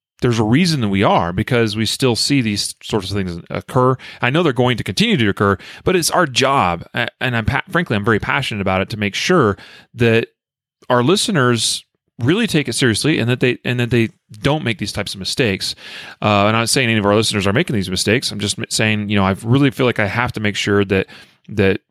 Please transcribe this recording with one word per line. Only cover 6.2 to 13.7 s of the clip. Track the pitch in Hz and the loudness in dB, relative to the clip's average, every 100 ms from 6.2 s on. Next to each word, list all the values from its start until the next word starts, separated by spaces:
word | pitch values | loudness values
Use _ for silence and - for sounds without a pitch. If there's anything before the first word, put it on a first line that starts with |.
job, | 160 117 131 139 90 87 - | 0 2 2 2 2 -2 -6
a-, | 127 117 - | -6 -6 -4
and | 127 117 | -4 -2
I'm | |
pa-, | 110 135 - | -2 -2 -2
frankly, | 165 170 | -4 -2
I'm | 107 104 | -2 0
very | 104 | 0
passionate | - 143 131 104 | 0 -2 -2 -4
about | 95 95 | -2 -2
it, | 95 | -2
to | 107 | -4
make | 101 | -4
sure | - - 180 110 98 - - _ | -2 0 2 2 0 -10 -20 _
that | 117 117 113 - _ _ _ _ _ - | 0 2 2 0 _ _ _ _ _ 0
our | 123 | 2
listeners | 123 202 - 170 123 117 - - _ _ _ - | 4 2 2 2 2 2 -2 -6 _ _ _ -4
really | 120 202 226 | 0 0 2
take | 156 131 | 0 0
it | |
seriously | - 127 104 143 160 | 2 2 2 0 0
and | 117 | 0
that | 127 | 0
they, | 127 120 | 0 0
and | 123 | -4